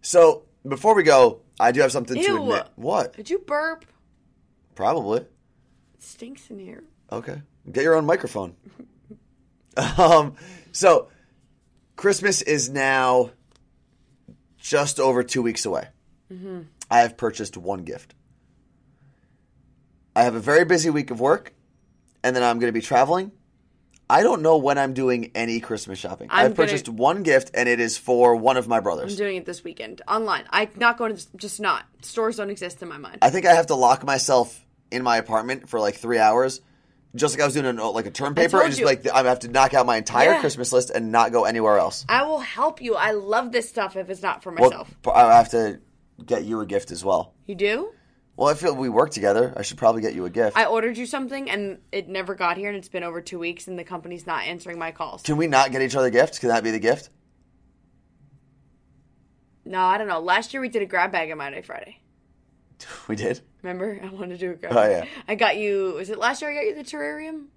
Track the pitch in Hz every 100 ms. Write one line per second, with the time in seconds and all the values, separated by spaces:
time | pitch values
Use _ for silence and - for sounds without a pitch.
0 | - 175 165 - _ _ 139 135 208 214
1 | 156 139 120 - _ _ 117 123 135 131
2 | 120 240 381 359 277 202 - - 117 202
3 | - - 208 381 370 294 320 320 _ _
4 | _ _ _ _ _ _ _ - 101 160
5 | 101 113 123 _ _ _ _ _ _ _
6 | - - 233 277 _ 202 185 - 320 _
7 | _ 107 120 147 - _ - 127 151 160
8 | 151 180 - 107 92 90 - _ - _
9 | _ 214 _ _ _ _ _ - 131 -
10 | 170 165 147 147 - - _ - 190 160
11 | - _ _ _ _ _ _ _ _ -
12 | 202 196 196 185 - 147 123 139 135 135
13 | 131 127 123 _ _ _ _ _ _ _
14 | _ _ - - _ _ - 147 143 -
15 | 131 123 123 131 117 113 110 90 - _
16 | _ _ _ 185 190 185 156 _ - 117
17 | 117 - 113 - 107 - 90 95 85 -
18 | _ _ _ _ _ _ _ _ _ _
19 | _ _ _ _ _ _ _ _ _ _
20 | _ - 120 113 107 151 165 175 160 147
21 | 139 117 131 165 - _ _ _ _ _
22 | _ _ 123 127 120 117 120 113 110 123
23 | 135 175 190 _ _ _ _ _ _ _
24 | _ 143 220 226 156 160 135 143 139 131
25 | 131 123 117 - 117 113 - 110 - 95
26 | - 92 117 185 - 214 - - - 113
27 | 135 185 170 135 127 - 120 120 117 113
28 | - 123 123 117 113 127 113 117 101 80
29 | 117 202 202 190 - 175 170 - 113 180
30 | - 214 220 165 - 185 214 208 233 240
31 | 233 196 - - 208 - 208 143 - _
32 | - 226 220 226 202 208 180 180 175 147
33 | 127 - 123 170 185 170 165 139 123 131
34 | 139 135 - 127 120 - _ _ _ 123
35 | 127 117 113 110 117 131 - 117 104 101
36 | 113 120 110 117 131 131 _ _ _ _
37 | _ 127 151 139 143 139 135 117 110 131
38 | 180 147 139 147 165 190 156 139 214 131
39 | 131 135 127 127 120 127 135 139 123 113
40 | 104 123 147 320 160 131 123 127 127 -
41 | 113 113 113 117 104 113 110 104 85 -
42 | 135 240 294 311 254 - 294 320 247 202
43 | 202 214 196 214 247 240 - - 202 190
44 | 180 190 190 - 190 165 254 - - -
45 | - 117 120 113 113 117 110 98 _ _
46 | _ _ - 120 101 110 101 98 - 85
47 | 92 90 - _ - 190 202 226 403 _
48 | _ _ _ - 139 151 170 135 131 110
49 | 151 117 98 104 127 131 101 - 117 113
50 | 110 87 90 95 110 202 220 226 226 233
51 | 247 285 254 269 269 202 202 190 _ 196
52 | 180 190 185 185 180 180 202 202 - 185
53 | 175 170 170 180 170 170 - 180 175 180
54 | 165 175 165 156 101 175 175 170 165 160
55 | 156 - - 151 165 135 135 131 135 139
56 | 127 117 139 - 123 117 110 110 107 143
57 | - _ _ _ _ _ _ _ _ _
58 | _ _ _ _ _ _ _ _ _ _
59 | _ _ _ _ _ _ - 185 185 202
60 | 208 170 170 196 226 269 254 233 196 185
61 | 185 196 156 156 139 143 180 - - -
62 | _ _ _ _ _ _ _ _ - -
63 | - 107 107 - _ _ 185 180 202 196
64 | 190 190 180 175 180 175 - 120 107 92
65 | 85 - - 208 220 196 208 196 190 160
66 | 185 214 226 269 302 294 214 302 277 302
67 | 294 302 311 320 285